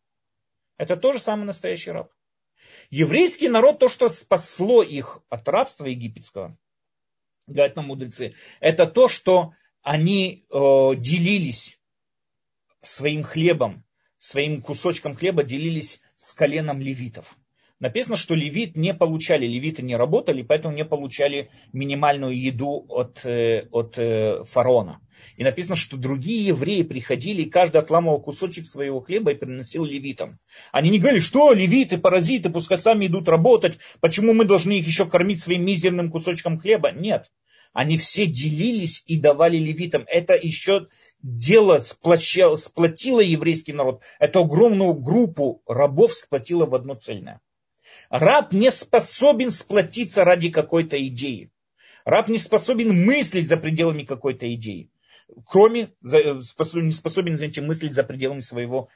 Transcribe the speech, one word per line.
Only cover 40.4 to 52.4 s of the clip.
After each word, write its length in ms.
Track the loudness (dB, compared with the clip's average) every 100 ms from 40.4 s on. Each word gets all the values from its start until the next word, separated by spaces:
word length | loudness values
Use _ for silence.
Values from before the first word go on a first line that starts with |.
| 0 -6 0 0 -2 _ _ _
дело 600 | -12 -6 4 6 6 4
сплоча-, 760 | 2 -4 2 2 2 4 4 2
сплотило 640 | -4 0 0 0 0 2
еврейский 540 | 4 2 0 -2 -6
народ. 280 | -4 -4 -4 -10 -2
Эту 220 | 2 2
огромную 540 | 2 4 4 4 2
группу 680 | 0 0 2 2 0 -4 -4 -6
рабов 480 | 0 2 4 2
сплотило 500 | 2 -6 -6 -2 -2
в 100 | 0
одно 200 | -2 -6
цельное. 480 | -14 -12 -12 -14 -20 _ _ _ _ _ -20 -6
Раб 420 | 2 4 4 2
не 180 | 2 2
способен 800 | 0 2 2 2 2 4 4 0
сплотиться 720 | -4 -2 0 0 -6 -4 2
ради 260 | 4 4 2
какой-то 540 | -2 0 -2 -2 -4 -6
идеи. 420 | -8 -10 -10 -14 _ _ _ _ _
Раб 240 | 0 2 2
не 100 |
способен 640 | -4